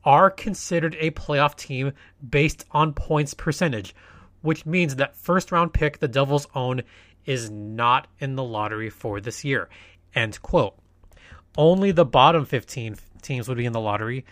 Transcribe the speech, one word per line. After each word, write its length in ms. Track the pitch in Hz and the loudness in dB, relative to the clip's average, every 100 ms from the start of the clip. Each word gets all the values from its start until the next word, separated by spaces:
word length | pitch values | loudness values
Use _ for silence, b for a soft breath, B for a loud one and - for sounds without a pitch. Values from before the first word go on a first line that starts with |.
are 280 | 147 143 190 | 4 6 6
considered 680 | - - 185 - 170 160 156 | 4 -8 -6 -4 -2 -2 -2
a 120 | 160 | -4
playoff 440 | 156 - 143 147 - | -4 -2 2 2 0
team 380 | - 127 139 139 b b 131 | -10 -6 -6 -6 b b -2
based 380 | 143 151 - - | 2 2 0 -4
on 220 | 147 151 | 0 0
points 420 | 143 - 151 147 - | 0 -2 0 -2 -6
percentage, 600 | - - 175 113 98 - b b b _ | -4 -2 -2 -2 -8 -16 b b b _
which 240 | 156 160 156 | -4 -4 -2
means 300 | 180 165 135 | 0 0 0
that 200 | 139 - | -4 -4
first 360 | - 180 - | 0 0 2
round 220 | 175 170 | 0 2
pick 260 | - 151 - | 2 0 -2
the 80 | 143 | -2
Devils 400 | 123 139 143 - 139 | 0 2 0 -2 -6
own 260 | 127 127 - b b b - | -4 -4 -6 b b b -6
is 240 | 127 113 | -6 -6
not 580 | 104 104 113 120 131 - - | -10 -10 -2 2 2 0 -10
in 160 | 139 135 | -8 -6
the 80 | |
lottery 460 | 127 107 107 107 110 | -6 -4 -4 -4 -8
for 320 | - 117 104 | -10 -8 -8
this 240 | 104 - 143 | -8 -8 -2
year. 240 | 131 85 B B B _ - | -2 -4 B B B _ -4
End 260 | 110 - | -4 -6
quote. 340 | - 180 107 - _ _ - _ B B _ - | -2 0 0 -4 _ _ -20 _ B B _ 2
Only 340 | 156 185 196 | 4 4 2
the 140 | 170 143 | 4 4
bottom 400 | 127 139 165 131 | 8 6 6 0
fifteen 500 | 127 - - 113 101 - - | -4 -6 -10 -10 -12 -18 -18
teams 260 | - 131 117 | -8 -8 -6
would 100 | 120 | -4
be 80 | 120 | -4
in 80 | |
the 60 | 113 | -2
lottery. 460 | 107 104 110 131 - | -2 -2 -4 -8 -10